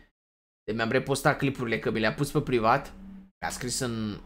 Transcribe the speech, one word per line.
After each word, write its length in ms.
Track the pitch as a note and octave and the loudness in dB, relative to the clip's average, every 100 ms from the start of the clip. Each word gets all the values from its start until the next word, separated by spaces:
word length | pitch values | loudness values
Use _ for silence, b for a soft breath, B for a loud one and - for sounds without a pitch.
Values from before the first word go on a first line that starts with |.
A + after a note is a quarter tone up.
| B _ _ _ _ _ | B _ _ _ _ _
de 80 | - | -6
mi-am 180 | A2 A2+ | -2 2
repostat 480 | B2+ C3 C3+ D#3 C3+ | 2 2 2 2 2
clipurile, 400 | C#3 - A#2+ A2 | 0 -2 -2 0
că 120 | B2 | 0
mi 100 | A2+ | 2
le-am 140 | A2 | 2
pus 160 | G#2+ C#3+ | 2 0
pe 100 | D#3 | 0
privat, 540 | - B2+ A2 C3+ C#3 - - - - _ | 2 4 4 4 2 -14 -16 -16 -20 _
mi-a 100 | E2 | -8
scris 280 | - B2+ A#2 | -6 -4 -2
în 420 | B2+ A2+ A2 G2 | -2 -2 -4 -6